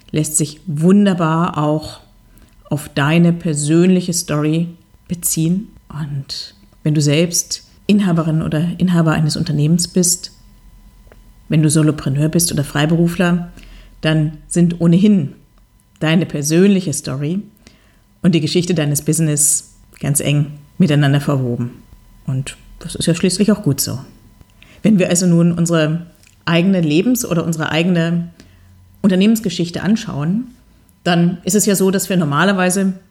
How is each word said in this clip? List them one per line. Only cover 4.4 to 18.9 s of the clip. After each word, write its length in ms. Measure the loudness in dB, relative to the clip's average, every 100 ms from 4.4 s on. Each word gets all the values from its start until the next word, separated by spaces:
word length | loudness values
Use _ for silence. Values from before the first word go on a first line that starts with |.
| -2 -2 -4 -8 _ _ -12
beziehen. 600 | -8 -6 -2 -2 -2 -6 -14 -16
Und 680 | -12 -10 -8 -10 -12 -16 -20 _ _
wenn 120 | -2
du 60 | 0
selbst 680 | 2 2 0 -2 -6 -10 -16 _ 0
Inhaberin 560 | 2 2 0 0 -2
oder 300 | -2 -2 -4 -2
Inhaber 340 | 0 2 2
eines 240 | 2 0 -2
Unternehmens 520 | -2 0 2 0 0
bist, 440 | -2 -2 -2 -8 -20 -20 -20 -20 -20 -20 -20 -20 -20 -20 -18 -2
wenn 140 | 0
du 80 | 2
Solopreneur 580 | 4 2 0 -2 -2 0
bist 240 | 0 0
oder 120 | -2
Freiberufler, 840 | -4 -2 2 2 2 0 0 0 -4 -14 -20 -20 -20 -6
dann 380 | -2 0 0 -4 -4
sind 340 | 0 2 2
ohnehin 540 | 2 4 4 4 0 -8 _ _ _ _ _ -6
deine 280 | 0 0 0
persönliche 680 | -4 0 4 4 4 0
Story 480 | -6 -8 -6 -4 -6 -8 _ -20 -20 _ _ _ _
und 120 | 0
die 60 | 2
Geschichte 340 | 2 0 0
deines 280 | 0 -2